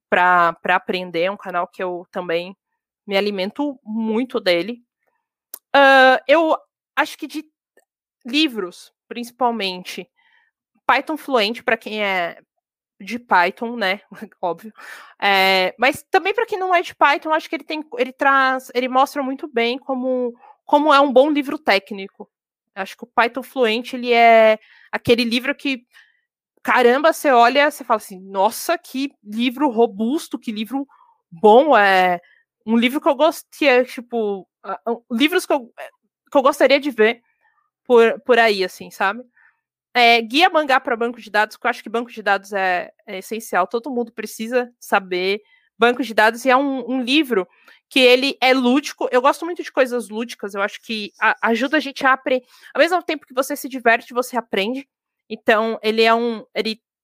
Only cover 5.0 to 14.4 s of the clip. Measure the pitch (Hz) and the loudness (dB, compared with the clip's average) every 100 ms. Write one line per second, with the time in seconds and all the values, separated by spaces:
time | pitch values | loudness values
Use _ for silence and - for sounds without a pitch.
5 | _ _ _ _ _ - _ 277 277 269 | _ _ _ _ _ -20 _ 4 6 6
6 | 262 254 - 311 320 285 _ _ _ - | 6 4 2 2 2 -2 _ _ _ -6
7 | 302 - 285 302 302 _ _ _ _ _ | -6 -8 -14 -14 -16 _ _ _ _ _
8 | _ _ - 294 311 226 175 - - _ | _ _ -4 0 0 -2 -10 -12 -20 _
9 | _ 226 240 - 247 226 196 180 185 - | _ -14 -14 -4 -4 -2 -6 -8 -12 -16
10 | 180 _ _ _ _ _ _ _ - 254 | -16 _ _ _ _ _ _ _ -2 -2
11 | 277 302 - 254 202 233 - 233 214 214 | -2 -8 -2 -2 -2 -4 -6 -6 -6 -6
12 | 202 185 170 - _ _ _ _ _ _ | -4 -2 -4 -8 _ _ _ _ _ _
13 | 196 240 240 190 175 - 233 240 190 202 | -12 -12 0 2 2 -2 -10 -4 -4 -4
14 | _ 185 208 _ | _ -20 -20 _